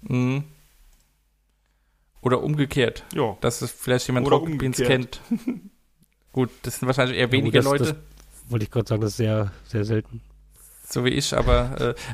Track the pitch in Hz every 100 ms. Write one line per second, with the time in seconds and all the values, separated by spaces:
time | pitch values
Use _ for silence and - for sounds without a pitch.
0 | - 127 127 135 151 - _ _ - _
1 | _ _ _ _ _ _ _ _ _ _
2 | _ _ 127 123 147 151 143 143 123 -
3 | - - 117 92 120 - 123 - - 127
4 | - 127 139 151 165 147 131 127 147 131
5 | 123 - - 233 - 185 190 - _ _
6 | _ _ _ 131 127 - 127 - 127 127
7 | 127 110 120 131 110 123 135 143 160 151
8 | - - - - - 120 110 120 104 110
9 | 107 - 110 110 101 - - 113 104 110
10 | - 113 - - _ - - - - 120
11 | 123 - 143 - 127 123 123 131 123 117
12 | -